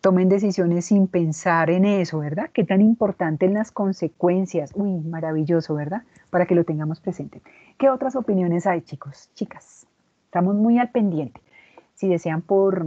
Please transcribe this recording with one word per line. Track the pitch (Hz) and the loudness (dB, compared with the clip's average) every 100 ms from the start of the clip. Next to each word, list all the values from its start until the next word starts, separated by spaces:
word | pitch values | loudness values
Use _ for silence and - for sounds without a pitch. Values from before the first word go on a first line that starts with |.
tomen | 190 185 185 | 4 4 4
decisiones | 196 208 185 180 170 170 | 2 0 0 0 0 2
sin | 202 190 | 2 4
pensar | 180 165 156 190 165 160 | 2 -2 -2 0 2 2
en | 180 202 | 2 2
eso, | 202 170 160 | 2 -2 -4
¿verdad? | 147 156 294 | -6 -6 -6
Qué | - | -2
tan | 185 196 | 0 4
importante | 214 226 208 190 165 156 185 | 4 4 0 -2 -4 0 0
en | |
las | 208 220 | 0 -4
consecuencias. | - 196 190 160 _ 175 185 190 170 143 - | -4 -4 -2 -6 _ 0 0 0 -4 -6 -4
Uy, | 202 180 | -4 -4
maravilloso, | 156 165 160 156 151 170 156 151 | -6 -8 -4 -2 0 0 0 -6
¿verdad? | 147 196 - _ _ | -4 -8 -10 _ _
Para | 180 175 | -2 2
que | 175 | 2
lo | |
tengamos | 170 156 151 160 | 2 -2 -4 -6
presente. | - 180 - - _ - - _ | -8 -10 -12 -14 _ -20 -20 _
¿Qué | 269 | 0
otras | 262 262 262 | 2 -2 -4
opiniones | 233 190 180 170 196 | -2 0 2 0 0
hay, | 175 | -2
chicos, | - 143 - - _ | -4 -16 -16 -20 _
chicas? | - 208 - _ - _ _ _ _ _ | -12 -10 -10 _ -20 _ _ _ _ _
Estamos | 175 180 208 | -2 0 2
muy | 220 240 | 2 2
al | 247 | 2
pendiente. | 240 208 160 135 - _ _ _ - _ | 0 0 -2 -6 -12 _ _ _ -20 _
Si | _ 196 | _ -2
desean | 175 170 160 | 0 -2 -4
por | 170 196 196 190 | 0 2 2 0